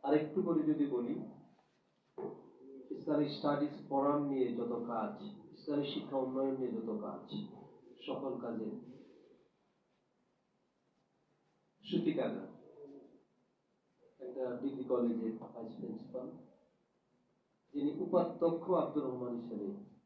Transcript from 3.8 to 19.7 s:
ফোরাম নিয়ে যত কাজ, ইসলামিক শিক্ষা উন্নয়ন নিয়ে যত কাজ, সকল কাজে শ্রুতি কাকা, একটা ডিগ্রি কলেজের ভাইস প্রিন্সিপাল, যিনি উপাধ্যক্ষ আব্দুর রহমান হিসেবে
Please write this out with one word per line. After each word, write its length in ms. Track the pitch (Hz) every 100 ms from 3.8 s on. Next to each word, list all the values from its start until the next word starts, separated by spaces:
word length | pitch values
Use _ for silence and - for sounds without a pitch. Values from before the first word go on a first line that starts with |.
| -
ফোরাম 320 | 139 143 147 139
নিয়ে 160 | 131 120 117
যত 140 | 120 120 117
কাজ, 220 | 113 104 - - - - -
ইসলামিক 320 | - 143 143
শিক্ষা 240 | - - 135 127
উন্নয়ন 300 | 131 135 131
নিয়ে 160 | 123 110
যত 120 | 113 104 104
কাজ, 200 | 95 - 151 - - - - - - 147
সকল 260 | 131 135 117
কাজে 260 | 120 110 104 - - - - - - - _ _ _ _ _ _ _ _ _ _ _ _ _ _ _ _ _ _ _ _ _ _ _ _ 135
শ্রুতি 280 | 139 - -
কাকা, 280 | - - - - - - - - - - _ _ _ _ _ _ _ _ _ _ 127
একটা 180 | 127 127 120
ডিগ্রি 220 | 139 135 123
কলেজের 440 | 123 120 113 110 110
ভাইস 300 | - 117 110 -
প্রিন্সিপাল, 480 | - 104 - - - - - - _ _ _ _ _ _ _ _ _ _ _
যিনি 160 | 143 147 156 175
উপাধ্যক্ষ 600 | 175 - - 170 165 - 170
আব্দুর 240 | 143 147 131
রহমান 260 | 123 123 117
হিসেবে 280 | 117 104 98